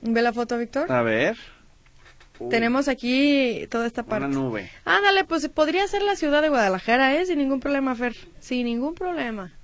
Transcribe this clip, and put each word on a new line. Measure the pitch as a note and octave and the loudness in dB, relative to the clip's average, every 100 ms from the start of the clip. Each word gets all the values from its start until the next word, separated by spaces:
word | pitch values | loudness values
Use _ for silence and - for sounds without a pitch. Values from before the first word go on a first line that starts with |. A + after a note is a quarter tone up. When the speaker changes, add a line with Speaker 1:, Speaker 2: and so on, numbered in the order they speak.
Speaker 1:
Ve | A3+ A#3 | 0 2
la | A#3+ | 2
foto, | A#3 A#3 A#3+ | 0 -4 -4
Víctor. | A#3 C4+ E4 | -4 -4 0
Speaker 2:
A | B2+ | 0
ver. | A#2 A2 D3+ A3+ - - - _ _ - - - - - | 2 2 0 -2 -12 -20 -20 _ _ -20 -20 -20 -20 -12
Uy. | A#2+ | -2
Speaker 1:
Tenemos | A#3 A#3 B3+ C#4+ | 0 2 0 0
aquí | C4 A#3+ B3+ C#4+ C#4+ C4 G#3 - | -2 0 2 4 4 2 -2 -4
toda | A3+ A#3 | -4 -4
esta | A3+ | -4
Speaker 2:
Una | A#3 | -4
Speaker 1:
parte. | G#3+ C#3 | -4 0
Speaker 2:
nube. | C#3 C3 A2 F#2+ - | 0 -2 -4 -8 -12
Speaker 1:
Ándale, | - F4+ G4+ G4 | 0 2 4 2
pues | F#4+ E4 C#4 | 2 -2 -2
podría | - D4+ E4+ G4 | 0 2 2 0
ser | G4+ | 0
la | G4+ G4 | 0 0
ciudad | D4+ D4 | 2 2
de | D#4 | 2
Guadalajara, | C#4 G#3 F#3 G3 A#3+ C4+ C#4+ | 2 2 0 0 2 4 2
¿eh? | F#4 | 0
Sin | D#4+ | 0
ningún | C#4 C4+ | 0 -2
problema, | C#4 C#4+ C4+ B3+ | 0 -2 0 -2
Fer. | B3 A#3 - - | -4 -6 -18 -20
Sin | - B3+ A#3+ | -6 -4 -2
ningún | A#3 C4+ | -2 -4
problema. | E4+ F#4 E4+ B3 G#3+ F3+ - | -4 -6 -4 -6 -8 -10 -14